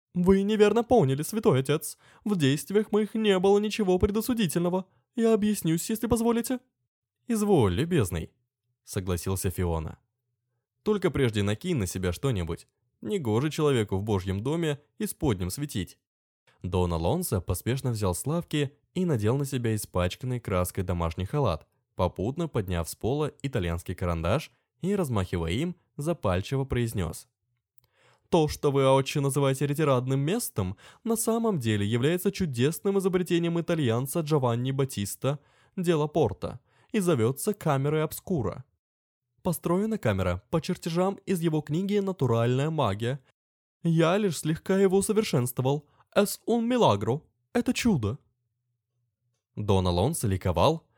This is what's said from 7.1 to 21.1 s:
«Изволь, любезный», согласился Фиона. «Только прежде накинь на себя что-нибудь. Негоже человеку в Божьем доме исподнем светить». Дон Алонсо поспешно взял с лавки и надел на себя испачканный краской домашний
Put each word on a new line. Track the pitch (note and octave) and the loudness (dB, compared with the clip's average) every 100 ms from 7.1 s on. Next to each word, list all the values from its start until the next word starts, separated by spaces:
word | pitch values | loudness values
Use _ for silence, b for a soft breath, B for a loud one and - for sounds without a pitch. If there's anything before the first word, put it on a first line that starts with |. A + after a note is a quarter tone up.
| _ - | _ -4
«Изволь, | A3+ G#3 F3 G2+ F2+ | 0 4 4 4 2
любезный», | E3+ F3 F#2+ E2+ - _ _ _ _ _ | 2 2 0 -2 -8 _ _ _ _ _
согласился | - G#2 F#2 F2 - F#2 G2 | -8 -6 -2 -2 -2 -2 -2
Фиона. | - F2 E2 D#2+ - _ _ _ _ _ _ _ _ | -2 -2 -2 -6 -12 _ _ _ _ _ _ _ _
«Только | - G#3 F#3 | -2 0 0
прежде | C#3+ B2 G#2 | 2 0 2
накинь | G2+ G#2 F3+ D#3 | 0 0 -2 -2
на | F#2 | -2
себя | F#2+ F#2 | -2 -2
что-нибудь. | E2+ C3+ G#2 E2+ E2+ - _ _ _ | -2 -2 -2 -4 -6 -12 _ _ _
Негоже | G#3 G#3 A#2+ G#2+ D3+ | -4 -2 0 0 0
человеку | D3 D3+ B2+ G#2 F#2+ | 0 2 2 0 -2
в | |
Божьем | G#2+ G2+ F#2+ F#2+ | 0 -2 -2 -4
доме | A#2+ E3 D#3+ C#3 _ - | -2 -2 -2 -4 _ -8
исподнем | G#3+ - D3+ F#2+ F2+ | -8 -2 -2 -2 -4
светить». | - D3+ G#2 F2 - _ _ _ _ _ b | -6 -6 -6 -8 -10 _ _ _ _ _ b
Дон | F2+ F2+ F2 | -2 0 0
Алонсо | E2 E2+ E3 F3+ G2 | 0 0 0 -2 -2
поспешно | - F#2 - C3+ C3 | -2 -4 -2 -4 -4
взял | A2 G2+ F2 | -2 -2 -2
с | C3+ | -4
лавки | E3+ - D3+ C#3 _ _ | -4 -4 -4 -4 _ _
и | F3 F3+ | -4 0
надел | B2 G#2 C#3 | 0 0 0
на | C#3 | -2
себя | C3 A#2 A2 | -2 -2 -2
испачканный | - F#2 F2+ - B2+ B2 | -2 -2 -2 -2 -6 -6
краской | - F#2 F2+ - | -2 0 0 -2
домашний | F#2 F2 E2+ | -4 -2 -2